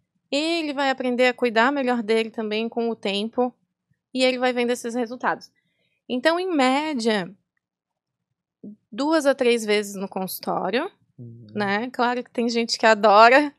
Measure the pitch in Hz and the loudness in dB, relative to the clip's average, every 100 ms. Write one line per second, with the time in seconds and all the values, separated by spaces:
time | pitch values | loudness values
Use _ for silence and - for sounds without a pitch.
0 | _ _ _ 277 320 339 311 269 277 262 | _ _ _ -4 -2 -4 -4 -4 -4 -2
1 | 254 240 254 247 247 220 240 285 247 240 | -4 0 0 0 -2 2 0 0 -2 -4
2 | 208 226 226 226 214 214 233 233 233 226 | -2 -2 -2 -6 -6 -4 -6 -4 -6 -4
3 | 202 202 226 247 247 - _ _ _ _ | -4 -4 -4 -4 -4 -6 _ _ _ _
4 | _ 254 254 254 254 247 240 247 240 233 | _ -2 0 0 -2 -2 -2 -4 -6 -6
5 | 220 247 214 165 - _ _ _ _ _ | -8 -4 -4 -4 -10 _ _ _ _ _
6 | - 247 262 339 370 320 254 269 311 277 | -8 -2 0 0 -2 0 0 0 -4 -4
7 | 226 214 170 - _ _ _ _ _ _ | -2 -2 -4 -12 _ _ _ _ _ _
8 | _ _ _ _ _ _ 214 208 _ 214 | _ _ _ _ _ _ -20 -20 _ -6
9 | 285 320 277 269 240 233 214 208 202 196 | 0 2 2 0 0 0 0 -2 -2 -10
10 | 190 196 185 - - 175 185 226 349 - | -8 -8 -8 -8 -6 -4 -2 -4 -6 -12
11 | _ - 120 117 104 208 202 202 247 247 | _ -20 -20 -20 -12 -6 -2 -2 -4 -2
12 | 240 247 240 - 233 233 233 - 226 214 | -2 -2 -6 -4 -2 -2 -4 2 4 6
13 | 208 202 226 262 294 | 6 10 10 8 4